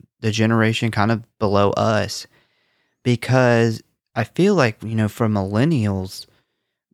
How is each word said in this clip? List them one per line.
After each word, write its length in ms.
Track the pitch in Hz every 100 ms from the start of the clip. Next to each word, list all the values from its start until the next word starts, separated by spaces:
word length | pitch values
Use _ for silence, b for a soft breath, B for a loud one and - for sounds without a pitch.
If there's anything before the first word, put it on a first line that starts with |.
| - _
the 100 | 113
generation 600 | 107 110 113 110 113 113
kind 180 | 107 104
of 140 | 113 - _
below 300 | 107 101 101
us, 580 | - 110 107 98 - - _ _ _ _ _ _ _
because 800 | 123 120 - 131 123 117 117 113 - _ _
I 100 | -
feel 300 | 113 - 196
like, 280 | 190 120 -
you 120 | 110
know, 140 | 110 107
for 200 | - 113
millennials, 960 | 104 95 107 147 151 104 98 92 - - _ _ _ _ _ _